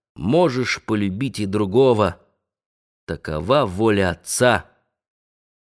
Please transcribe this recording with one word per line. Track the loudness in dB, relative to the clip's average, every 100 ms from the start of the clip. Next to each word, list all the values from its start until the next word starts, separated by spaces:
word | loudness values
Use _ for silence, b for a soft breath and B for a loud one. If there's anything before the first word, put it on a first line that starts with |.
| _ -6
можешь | 0 2 2 0 -4 -6 -4
полюбить | -2 -2 -4 -6 -6
и | -4
другого. | -2 0 4 4 4 0 -2 _ _ _ _ _ _ _ _ -12
Такова | -10 -6 -6 0 0 0
воля | 0 0 2 0
отца. | -2 -6 0 2 2 -4 _ _ _ _ _ _ _ _ _